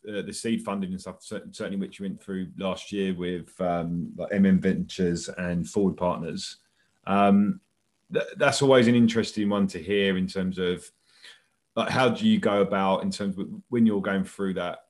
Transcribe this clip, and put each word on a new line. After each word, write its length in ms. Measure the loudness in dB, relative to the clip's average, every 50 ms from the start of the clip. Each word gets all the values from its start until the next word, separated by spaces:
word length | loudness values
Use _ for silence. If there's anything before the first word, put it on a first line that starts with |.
| _ -8
uh, 140 | -8 -8
the 100 | -8 -8
seed 320 | -10 -6 -4 -2 -2 -2 -2
funding 280 | -4 -6 -6 -6 -6
and 100 | -8 -10
stuff, 200 | -10 -12 -14 -14
cer-, 220 | -14 -12 -12 -12 -12 -14
certainly 260 | -12 -10 -8 -8 -6 -6
which 220 | -6 -8 -10 -10
you 60 | -10
went 180 | -10 -10 -10 -10
through 240 | -8 -8 -8 -8 -8 -10 -8
last 360 | -6 -6 -6 -6 -10 -8 -4
year 200 | -4 -2 -2 -2
with, 460 | -4 -4 -6 -6 -8 -10 -14 -8 _
um, 540 | -2 -2 0 -2 -2 -4 -4 -6 -6 -8 -8
like 140 | -10 -8 -4
M 140 | 2 4 4
M 120 | 6 6 4
Ventures 720 | 4 2 0 0 -4 -6 -4 -2 0 0 0 -2 -4 -8
and 400 | -10 -8 -6 -4 -2 -4 -4 -2
Forward 300 | -2 0 0 0 0 0
Partners. 580 | -2 -2 -2 -4 -6 -8 -8 -10 -10 -12 -14 _ _ _ _ _ _ _ _ _ _
Um, 540 | -2 2 4 4 6 6 6 4 2 0 -4 _ _ _ _ _ _ _ _ _ _ -4
th-, 100 | -4 -4 -4 -2 2
that's 240 | 2 2 2 4
always 260 | 6 6 8 8 8 6
an 80 | 6
interesting 540 | 6 6 4 4 0 -2 -2 -2 -2 -2 0
one 180 | 2 2 0 0
to 100 | -2 -6
hear 400 | -4 -2 0 2 2 2 2 0
in 80 | -2
terms 320 | -2 -4 -4 -4 -4 -4 -4
of, 320 | -2 -2 -2 -4 -8 -16 _ _ _ _ _ _ _ -20 -20 _ _ _ _ _ _ _ _
like, 140 | -4 -4 0
how 180 | 2 2 2 2
do 180 | 2 2 4
you 140 | 4 4 4
go 220 | 4 2 4 4
about 420 | 2 2 2 0 2 2 2 0 0
in 80 | -4
terms 260 | -4 -4 -6 -6 -6 -6
of 120 | -10 -10 -12 -16 -12 _
when 180 | 0 4 4
you're 160 | 4 4 2
going 220 | -2 -2 -2 -2 -2
through 300 | -4 -6 -6 -6 -4 -4
that 320 | -4 -6 -6 -8 -10 _ _